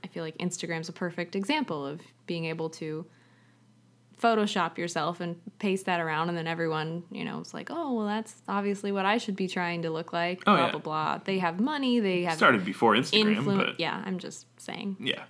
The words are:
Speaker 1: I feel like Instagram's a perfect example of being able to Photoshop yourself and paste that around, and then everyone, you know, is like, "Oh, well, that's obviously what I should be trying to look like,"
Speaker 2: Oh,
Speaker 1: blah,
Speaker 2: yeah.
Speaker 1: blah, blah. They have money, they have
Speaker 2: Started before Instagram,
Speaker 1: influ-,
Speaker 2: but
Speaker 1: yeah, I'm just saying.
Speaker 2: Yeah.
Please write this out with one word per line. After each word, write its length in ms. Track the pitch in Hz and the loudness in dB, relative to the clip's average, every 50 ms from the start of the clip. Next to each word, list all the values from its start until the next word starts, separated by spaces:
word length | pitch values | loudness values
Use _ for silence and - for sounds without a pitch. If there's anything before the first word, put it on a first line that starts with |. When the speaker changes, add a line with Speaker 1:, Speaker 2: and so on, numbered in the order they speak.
| - | -14
Speaker 1:
I 40 | 185 | -12
feel 160 | - 175 165 | -10 -8 -8
like 120 | 160 156 - | -8 -6 -4
Instagram's 500 | - 180 175 - - 170 170 165 160 170 | -4 -4 -4 -4 -6 -4 -4 -4 -6 -8
a 20 | 170 | -8
perfect 420 | - 185 175 165 - 175 175 - | -6 -6 -4 -4 -4 -8 -4 -4
example 500 | 196 196 196 294 311 277 - 170 147 139 | -6 -2 0 0 -2 0 -2 -4 -6 -4
of 160 | 139 147 170 - - _ _ _ | -6 -8 -10 -12 -18 _ _ _
being 200 | - 175 165 165 | -6 -6 -4 -2
able 260 | 160 160 160 160 160 | -4 -4 -4 -4 -6
to 340 | 160 - 165 156 156 156 160 - _ _ _ _ _ _ _ _ _ _ _ _ _ _ _ _ _ _ _ _ - - | -6 -6 -8 -6 -6 -8 -10 -12 _ _ _ _ _ _ _ _ _ _ _ _ _ _ _ _ _ _ _ _ -10 2
Photoshop 560 | - 233 226 220 208 202 - 196 175 165 - - | 4 4 6 6 4 2 2 0 0 0 -2 -4
yourself 420 | 170 170 - 165 151 165 175 - | -6 -4 -2 -2 -2 -2 -2 -4
and 160 | 180 170 170 170 - - - _ | -4 -6 -6 -8 -10 -18 -12 _
paste 260 | - 202 185 190 190 | 0 0 0 0 0
that 140 | - 180 170 | 0 0 0
around, 300 | 165 160 156 151 165 175 | 0 0 0 0 0 0
and 80 | 175 170 | -2 -2
then 100 | 160 165 | -2 -4
everyone, 560 | 165 165 165 160 160 156 156 160 165 170 170 - | -2 -2 0 0 0 -2 -2 -4 -6 -8 -8 -10
you 140 | - - - | -10 -8 -6
know, 140 | - - - | -6 -6 -8
is 120 | 170 - - | -10 -10 -10
like, 160 | - - - | -10 -10 -8
"Oh, 220 | - 330 339 277 254 | -6 -6 -4 -2 -2
well, 140 | 226 214 208 | 0 0 0
that's 280 | 208 220 220 - - - _ - | -2 -4 -4 -8 -14 -18 _ -4
obviously 440 | 190 202 202 202 202 196 202 202 | -2 0 0 0 -2 -2 -2 -2
what 140 | 202 196 190 | 0 2 2
I 120 | 190 208 240 | 4 2 2
should 180 | 233 - 190 | 2 -2 -2
be 120 | 190 190 180 | -2 -2 -2
trying 340 | - 190 180 170 170 170 170 | 0 -2 -2 0 -2 -2 -2
to 60 | 165 | -2
look 240 | 160 160 170 - - | -2 -4 -6 -4 -2
like," 280 | 170 170 175 180 185 - 208 | 0 0 0 -2 0 4 6
Speaker 2:
Oh, 80 | 208 | 6
Speaker 1:
blah, 100 | 160 135 | 6 6
Speaker 2:
yeah. 60 | - | 2
Speaker 1:
blah, 80 | - 151 | 0 -2
blah. 380 | - 160 156 156 156 156 143 - - | -4 -4 -2 -2 0 0 -2 -2 -2
They 140 | - 190 190 | -2 -2 0
have 200 | 180 170 165 185 | 0 0 0 0
money, 400 | 220 285 311 285 269 254 240 240 | 0 0 0 0 2 2 2 4
they 240 | 214 196 185 180 175 | 4 2 2 2 2
have 120 | 175 165 156 | 0 2 6
Speaker 2:
Started 260 | 208 165 127 104 90 | 8 8 8 8 4
before 280 | 95 98 - - 113 104 | -2 -2 4 6 6 6
Instagram, 440 | 113 139 - - 214 214 214 214 208 | 6 4 4 4 6 6 6 4 2
Speaker 1:
influ-, 200 | 226 208 196 196 | 2 2 2 2
Speaker 2:
but 220 | - - - - | 2 0 0 -2
Speaker 1:
yeah, 220 | 165 160 - - - | -2 -2 -2 -4 -4
I'm 140 | 190 190 175 | -4 -6 -6
just 260 | - - - - - _ _ _ | -6 -10 -12 -14 -18 _ _ _
saying. 380 | - - - - - 202 196 190 | -12 -10 -10 -8 -6 -8 -8 -4
Speaker 2:
Yeah. 240 | - - - - - - | -2 -4 -4 -4 -6 -16